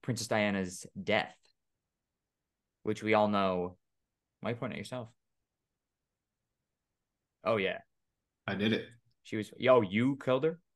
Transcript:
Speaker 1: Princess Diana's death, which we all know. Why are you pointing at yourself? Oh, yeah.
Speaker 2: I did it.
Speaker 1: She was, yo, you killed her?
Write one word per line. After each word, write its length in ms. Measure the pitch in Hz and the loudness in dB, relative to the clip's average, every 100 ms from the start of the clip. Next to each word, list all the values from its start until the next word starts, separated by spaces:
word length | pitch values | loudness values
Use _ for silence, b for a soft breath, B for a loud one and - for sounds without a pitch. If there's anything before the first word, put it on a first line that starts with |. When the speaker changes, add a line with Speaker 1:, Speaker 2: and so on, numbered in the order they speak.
Speaker 1:
Princess 260 | - 110 110 | -6 -6 -2
Diana's 580 | 113 104 101 92 - - - | 0 0 0 -4 -8 -16 -12
death, 340 | 95 104 - - _ _ _ _ _ _ _ _ _ _ _ _ _ _ | -2 0 -2 -8 _ _ _ _ _ _ _ _ _ _ _ _ _ _
which 200 | 107 107 | -6 -4
we 100 | 107 | 2
all 140 | 107 104 | 4 4
know. 500 | 101 95 90 90 - _ _ _ _ _ - | 4 2 0 -4 -8 _ _ _ _ _ -10
Why 80 | - | -8
are 40 | |
you 60 | 117 | -6
pointing 180 | 127 - | -6 -8
at 20 | |
yourself? 300 | - 127 117 _ _ _ _ _ _ _ _ _ _ _ _ _ _ _ _ _ _ _ _ _ _ _ | -10 -12 -12 _ _ _ _ _ _ _ _ _ _ _ _ _ _ _ _ _ _ _ _ _ _ _
Oh, 140 | - 113 | -2 0
yeah. 220 | 92 82 - _ _ _ _ _ - | 0 -4 -12 _ _ _ _ _ -6
Speaker 2:
I 80 | 98 | 0
did 180 | 107 | 0
it. 140 | 110 - - _ _ | 0 -4 -16 _ _
Speaker 1:
She 140 | - 110 | -10 -8
was, 140 | 104 - | -8 -2
yo, 240 | 120 127 | 6 6
you 360 | 101 101 127 139 | 6 2 0 0
killed 200 | - 131 | 0 0
her? 160 | 156 165 _ | 0 -4 _